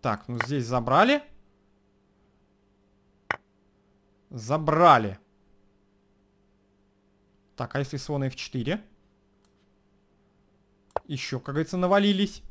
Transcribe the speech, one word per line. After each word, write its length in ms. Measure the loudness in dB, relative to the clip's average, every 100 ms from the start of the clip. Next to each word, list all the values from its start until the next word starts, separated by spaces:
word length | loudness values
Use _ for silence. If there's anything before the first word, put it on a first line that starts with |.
Так, 280 | -4 -6 -6
ну 100 | -8 -4
здесь 200 | -4 -2
забрали. 560 | -4 2 4 4 2 -2 -20 _ _ _ _ _ _ _ _ _ _ _ _ _ _ _ _ _ _ _ -10 _ _ _ _ _ _ _ _ _
Забрали. 880 | -16 -4 -2 0 6 8 8 4 -8 _ _ _ _ _ _ _ _ _ _ _ _ _ _ _ _ _ _ _ _ _ _ _ -12
Так, 180 | -8 -6
а 40 |
если 180 | -6 -8
слон 260 | -6 -4
Ф 140 | -4 -6
четыре? 440 | -10 -6 -4 -6 -8 _ _ _ _ _ _ _ _ _ _ _ _ _ _ _ _ _ _ _ _ -10 -8
Ещё, 360 | -10 -8 -10
как 140 | -6 -6
говорится, 200 | -4 -2
навалились. 680 | 2 4 4 2 0 -4 -18